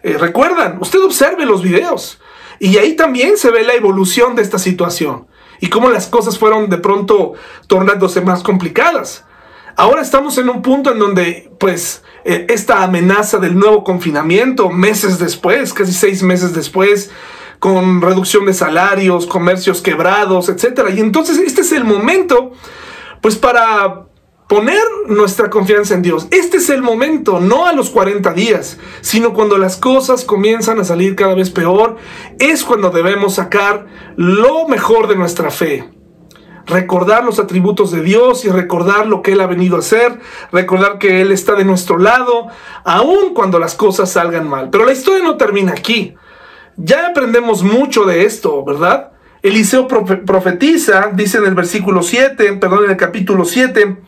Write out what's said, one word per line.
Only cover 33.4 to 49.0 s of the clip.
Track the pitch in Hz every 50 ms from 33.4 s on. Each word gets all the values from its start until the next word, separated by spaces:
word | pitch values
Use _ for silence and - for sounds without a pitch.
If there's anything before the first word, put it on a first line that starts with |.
| 185 185 - 202 196 202 208 208 - - - - - - -
lo | - 170 180 190 208 226 269 302 320 330
mejor | 311 254 202 - - 220 226 214
de | 202 202
nuestra | 185 175 170 175 - 165 147
fe. | - - 165 156 143 127 120 - - _ _ _ _ _ - _ _ - - - - - -
Recordar | - 165 185 180 - 185 180 185 196 214 233 247
los | 233 214 214
atributos | 196 - 180 185 180 208 202 - 202 180
de | 170 165
Dios | 156 180 202 226 247 254 247 247 -
y | 202
recordar | 180 185 180 - 180 170 175 190 202 208 220
lo | 220 202 190
que | - 196
Él | 196 196
ha | 190
venido | 180 180 175 180 185 175
a | 160
hacer, | 156 - 220 226 240 240 240 - - - - - - -
recordar | - 180 185 185 185 185 196 202 208 196
que | 208 196 185 185
Él | 190 196
está | 196 185 - - 208
de | 208 190
nuestro | 196 185 180 - - 185
lado, | 165 185 214 240 247 247 247 240 233 233 233 - - - - - - _
aun | 180 170 196 240 302 370 403 392 359 -
cuando | - 202 190 180
las | 170 165 170 -
cosas | - 214 202 185 - 190 180
salgan | - 185 170 170 170 165 160
mal. | 147 139 135 131 131
Pero | - 202 226
la | 262
historia | 269 262 - 392 381 381 359
no | 320 294
termina | - 254 208 202 202 196 180
aquí. | 151 - - - 233 226 185 - - _ _ - - - - - - - - _ _
Ya | - 160 160 254 311 339
aprendemos | 349 349 294 254 240 226 240 240 233 214 175 180
mucho | 196 214 247 285 269 - 233 202
de | 190 170 165 196
esto, | 220 - - - 165 147 139 131
¿verdad? | 139 139 143 165 180 240 277